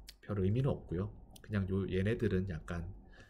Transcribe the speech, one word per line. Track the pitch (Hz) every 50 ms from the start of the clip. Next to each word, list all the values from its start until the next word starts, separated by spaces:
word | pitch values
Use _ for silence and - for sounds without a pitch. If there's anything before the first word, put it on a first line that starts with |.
| - - - - -
별 | - 104 95
의미는 | 92 95 107 127 131 139
없고요. | 82 - - - - 87 98 107 - - - - - - -
그냥 | - 107 101 95 92
요, | 95 98 95 90
얘네들은 | 87 92 95 107 117 - 113 101 92 92 95 101
약간 | 82 78 - - 87 85 82 90 - - - - - - - -